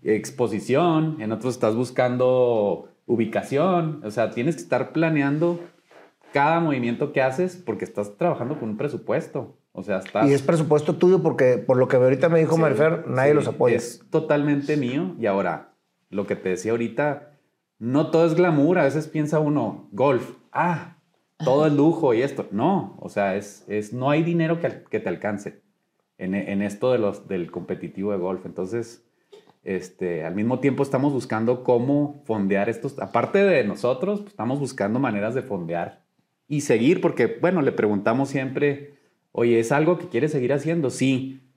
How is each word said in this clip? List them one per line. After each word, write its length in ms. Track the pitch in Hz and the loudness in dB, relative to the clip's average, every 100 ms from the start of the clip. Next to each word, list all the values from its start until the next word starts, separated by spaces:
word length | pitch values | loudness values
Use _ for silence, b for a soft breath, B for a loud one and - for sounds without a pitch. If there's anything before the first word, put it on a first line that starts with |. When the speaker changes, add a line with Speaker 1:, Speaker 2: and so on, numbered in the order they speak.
Speaker 1:
exposición, 1160 | 73 107 - - 120 101 - 127 175 160 160 151 | 0 -2 -2 -4 -2 -2 0 2 2 2 0 -4
en 120 | 107 | -6
otros 220 | 110 127 120 | -4 -4 -2
estás 200 | 113 110 | 0 0
buscando 1120 | 127 - 127 123 127 127 123 113 101 85 - _ - | -2 0 0 2 2 4 4 2 2 -2 -8 _ -2
ubicación. 960 | 117 110 104 - 139 175 175 165 147 | 0 0 -2 -2 0 2 2 0 -6
O 80 | 110 | -8
sea, 200 | 107 107 | -2 -2
tienes 240 | - 123 160 | 0 -2 -4
que 60 | |
estar 300 | - 127 127 | -2 -2 -2
planeando 680 | - 165 160 139 147 170 170 - _ b b b _ _ | 0 0 2 0 0 0 -2 -8 _ b b b _ _
cada 260 | 143 143 165 | 0 2 2
movimiento 520 | 165 139 120 120 143 | 2 0 -2 -2 -2
que 100 | 143 | 0
haces 360 | 131 131 180 180 | 0 0 -4 -4
porque 260 | - 104 92 | -8 -6 -6
estás 320 | - 104 - | -6 -8 -2
trabajando 420 | 175 - 120 147 | -2 0 -4 -6
con 100 | 113 | -6
un 80 | 107 | -4
presupuesto. 760 | 143 113 - 120 - 147 117 - _ | -4 -6 -4 -4 -2 -10 -12 -16 _
O 100 | - | -14
sea, 140 | 98 95 | -4 -4
estás 300 | - 101 127 | -2 0 4
Speaker 2:
Y 40 | |
es 80 | 139 | 2
presupuesto 540 | 135 170 156 151 151 160 | 2 0 4 2 2 2
tuyo 260 | 180 185 | 4 4
porque, 360 | 160 135 127 120 | 2 4 4 4
por 200 | - 127 | 2 2
lo 100 | 127 | 4
que 100 | 131 | 4
ahorita 320 | 127 135 175 | 4 4 4
me 100 | 165 | 4
dijo 160 | 156 165 | 4 4
Speaker 1:
Sí, 60 | |
Speaker 2:
Marifer, 440 | 160 127 156 165 165 | 2 4 2 2 -4
nadie 240 | 127 135 | 0 4
Speaker 1:
sí, 40 | 147 | 4
Speaker 2:
los 120 | 127 | 2
apoya. 280 | - 127 107 | 0 2 2
Speaker 1:
es 240 | - - - | -2 -14 -4
totalmente 680 | 160 156 147 147 143 139 151 | -4 0 0 2 0 0 -2
mío. 380 | 123 135 185 170 | 0 -2 -4 -2
Y 60 | 110 | 0
ahora, 480 | 98 90 82 - _ _ _ _ | 0 0 -4 -8 _ _ _ _
lo 160 | 98 101 | -8 -4
que 80 | 101 | -4
te 140 | 95 | -2
decía 220 | 90 107 | -4 -2
ahorita, 600 | 117 117 - 147 143 - _ _ _ _ _ | -2 -2 -2 -2 -2 -10 _ _ _ _ _
no 300 | 113 135 143 | -2 0 2
todo 140 | 165 165 | 4 4
es 100 | 156 | 4
glamour. 440 | 180 156 143 180 | 4 4 4 4
A 40 | |
veces 240 | 139 143 151 | 2 0 -4
piensa 320 | 156 147 156 | -4 0 0
uno, 480 | 151 147 113 - - | 2 0 -2 -6 -14
golf, 400 | 101 131 123 - - _ | 0 2 2 -2 -14 _
ah, 440 | 135 165 160 - - _ _ _ _ | -2 -2 -2 -6 -20 _ _ _ _
todo 240 | 147 135 156 | 0 4 4
es 60 | |
lujo 400 | 143 151 160 147 | 4 4 4 2
y 80 | 113 | 2
esto. 260 | 139 - - | 0 -2 -6
No, 460 | 98 143 196 - - | 0 2 0 -2 -12
o 100 | - | -8
sea, 260 | - 98 95 | -2 0 -2
es, 280 | 101 - - | -6 -18 -6
es, 240 | 104 107 | -6 -6
no 160 | 123 131 | -4 0
hay 140 | 147 | 0
dinero 360 | 165 170 160 165 | 2 0 0 0
que 80 | 135 | -4
al-, 160 | - | -6
que 160 | - 110 | -6 -6
te 100 | 104 | -4
alcance 520 | 85 104 101 95 - _ _ _ _ _ _ | -6 -6 -6 -10 -16 _ _ _ _ _ _
en, 180 | 92 98 | -6 -4
en 260 | 98 101 | -4 -4
esto 300 | 101 101 127 | -4 -2 0
de 60 | 123 | 0
los, 280 | 104 95 - | 0 -4 -8
del 220 | 95 82 | -6 -6
competitivo 600 | - 85 87 85 85 101 | -10 -8 -8 -8 -8 -4
de 60 | 101 | -4
golf. 280 | 90 92 - | -4 -6 -8
Entonces, 600 | - 92 117 117 - _ b b b b b | -10 -6 -6 -8 -14 _ b b b b b
este, 640 | - 95 - _ 92 85 80 | -8 -6 -8 _ -4 -4 -4
al 100 | 92 | -4
mismo 240 | 110 127 | -2 0
tiempo 240 | 139 127 | 0 0
estamos 300 | 139 135 143 | -2 0 0
buscando 500 | 135 110 110 113 123 | -2 -4 -4 -2 -2
cómo 580 | 123 123 123 143 147 - - | 2 2 2 0 0 -6 -6
fondear 440 | 110 98 98 101 | -2 0 2 0
estos, 280 | 113 107 - | -2 -6 -8
aparte 400 | 95 117 120 196 | -2 0 2 4
de 200 | 202 160 | 4 4
nosotros, 560 | 107 - 123 127 190 208 | 2 0 -2 0 -2 -4
pues, 100 | 208 | -8
estamos 280 | - 110 139 | -8 -4 -4
buscando 400 | 139 - 101 120 | -4 -4 -2 0
maneras 360 | 139 104 107 127 | -2 -2 -2 -4
de 60 | |
fondear 600 | 120 98 82 85 85 - _ _ _ _ _ | -4 -8 -4 -4 -6 -10 _ _ _ _ _
y 140 | 147 | -4
seguir, 400 | 139 117 120 180 | 2 4 4 4
porque, 360 | 170 - 113 - | 2 2 0 2
bueno, 220 | 170 180 | 0 2
le 100 | 135 | 0
preguntamos 580 | - 107 101 104 120 135 | 2 0 2 0 0 0
siempre, 680 | 135 135 131 143 139 B B B B B | -2 -4 0 0 0 B B B B B
"Oye, 260 | - 120 117 | 0 4 4
¿es 120 | 117 | 4
algo 260 | 143 156 170 | 2 4 2
que 80 | - | 0
quieres 240 | 151 151 | -2 0
seguir 200 | 151 123 | 0 0
haciendo?". 360 | 139 135 170 135 | -2 0 -2 -2
"Sí". 520 | 117 131 131 131 - _ | 0 0 0 -2 -12 _